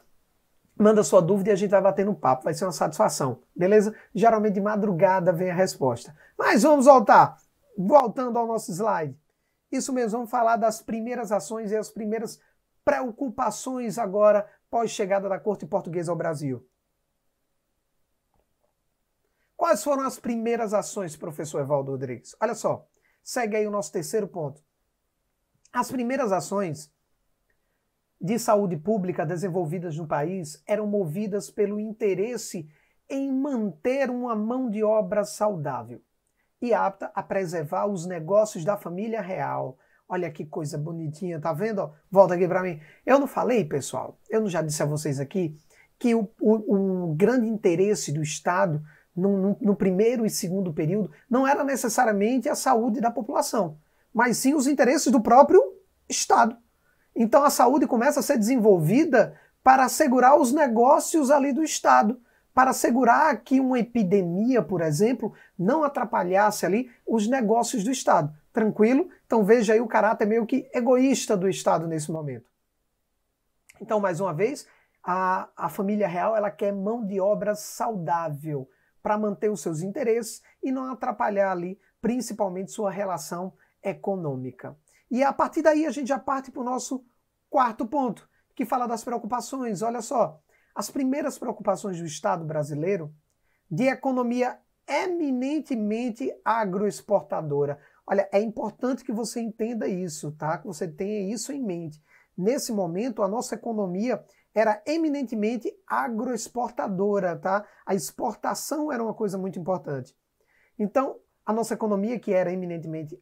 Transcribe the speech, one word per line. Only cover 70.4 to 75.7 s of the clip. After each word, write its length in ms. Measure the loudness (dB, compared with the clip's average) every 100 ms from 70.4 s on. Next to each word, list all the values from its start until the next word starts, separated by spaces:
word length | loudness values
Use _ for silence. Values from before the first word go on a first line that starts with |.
| 0
que 240 | -2 -2
egoísta 640 | -2 2 4 4 2 0 0
do 140 | 0
Estado 380 | 0 0 0 0
nesse 220 | -6 -6
momento. 400 | -6 -8 -10 -16 _ _ _ _ _ _ _ _ _ _ _ _ -18
Então, 180 | -4 -2
mais 220 | 0 -2
uma 120 | -4
vez, 320 | -2 -2 -2 -14 _ _ _
a, 460 | -4 -2 0 -2 -4 -8
a 100 |
família 400 | -8